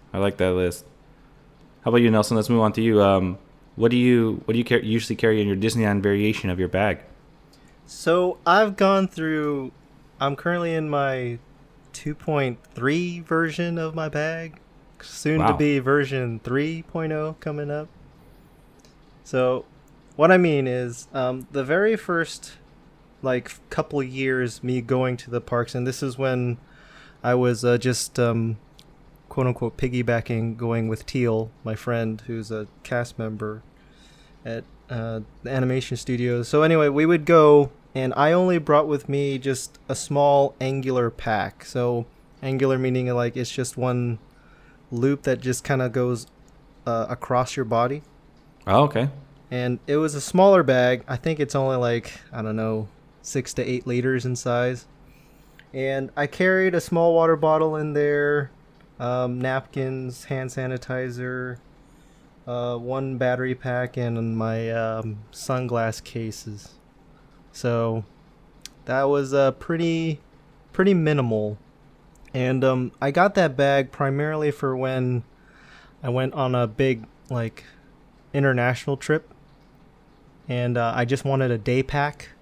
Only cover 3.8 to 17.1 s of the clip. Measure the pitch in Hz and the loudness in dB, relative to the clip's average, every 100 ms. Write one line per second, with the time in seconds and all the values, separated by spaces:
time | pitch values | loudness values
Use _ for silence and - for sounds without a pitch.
3.8 | 117 123 123 120 113 - - 117 120 120 | 2 4 4 4 4 0 -2 -2 2 0
4.8 | 107 113 - 104 113 110 101 98 110 117 | 2 -2 -2 0 2 4 2 0 0 2
5.8 | 107 101 101 101 104 107 98 90 90 92 | 2 2 2 2 0 0 -4 -2 -2 0
6.8 | 104 85 - - - - _ - - _ | 0 -2 -8 -20 -20 -20 _ -20 -20 _
7.8 | - - 165 175 180 - 170 190 214 196 | -20 -4 0 2 2 0 4 4 4 2
8.8 | 196 196 190 - 160 156 147 143 131 - | 4 4 0 -2 -4 -2 -2 -4 -6 -14
9.8 | - - - - 139 139 175 175 170 160 | -20 -20 -20 -4 -4 -2 -2 -2 -2 -2
10.8 | 156 143 139 131 123 120 - - - - | -2 0 0 -2 -4 -8 -14 -20 -20 -20
11.8 | - - 147 147 - 147 131 113 - - | -20 -12 -10 -6 -2 0 -2 -4 -12 -4
12.8 | 131 165 175 175 160 165 165 151 170 170 | 0 0 -2 -6 -2 0 0 -2 -4 -4
13.8 | 160 160 156 147 156 165 165 - _ - | -6 -6 -6 -4 -4 -6 -12 -18 _ -20
14.8 | - - - - 147 156 110 - 147 139 | -20 -20 -18 -6 0 2 2 2 2 2
15.8 | 127 143 135 135 120 113 117 131 156 165 | 2 2 2 -2 -4 -6 -2 -2 -2 -6
16.8 | - 170 160 | -8 -6 -4